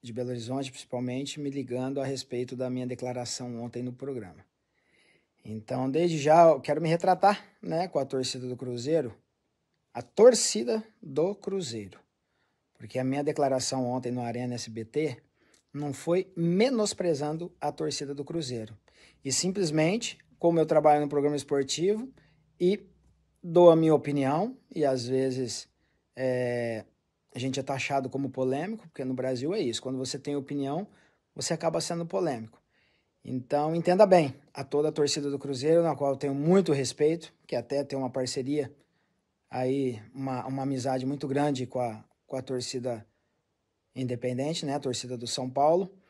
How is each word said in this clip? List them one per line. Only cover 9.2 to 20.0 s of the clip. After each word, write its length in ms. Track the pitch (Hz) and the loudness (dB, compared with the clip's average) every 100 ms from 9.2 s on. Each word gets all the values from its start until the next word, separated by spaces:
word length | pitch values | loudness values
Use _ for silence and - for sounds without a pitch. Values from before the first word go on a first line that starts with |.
| _ _ _ _ _ _ _ | _ _ _ _ _ _ _
a 80 | 117 | -14
torcida 840 | - - 233 233 - 208 240 220 - _ | -4 8 8 8 2 -2 -2 -4 -6 _
do 320 | 165 135 175 202 | -6 -2 -2 -2
Cruzeiro, 640 | - 196 147 113 98 - _ _ _ _ _ _ _ - | -6 -6 -6 -8 -12 -18 _ _ _ _ _ _ _ -20
porque 220 | 110 127 | -8 -4
a 40 | |
minha 200 | 131 143 | -2 0
declaração 640 | 147 151 135 131 - 131 123 | -2 0 2 0 -2 -2 -2
ontem 260 | 127 123 | -2 -4
no 100 | 123 | -4
Arena 320 | 120 120 123 | -4 -4 -4
S 160 | 120 - | -6 -8
B 160 | 110 110 | -10 -6
T 320 | 147 156 117 _ _ _ _ _ | -2 -2 -4 _ _ _ _ _
não 200 | 143 147 | -8 -6
foi 380 | 135 - 175 190 - | -6 -2 0 -2 -2
menosprezando 1120 | 170 180 247 240 208 - 180 139 151 160 180 - | 0 2 2 2 -2 0 0 0 -2 -6 -10 -6
a 120 | 147 | -6
torcida 420 | 147 156 135 139 | -4 -6 -6 -8
do 100 | 143 | -8
Cruzeiro, 520 | 135 165 135 120 110 107 _ _ - _ 135 | -8 -6 -6 -8 -10 -14 _ _ -20 _ -6
e 60 | |
simplesmente, 880 | 127 185 196 170 156 156 226 | -2 -2 0 0 2 2 0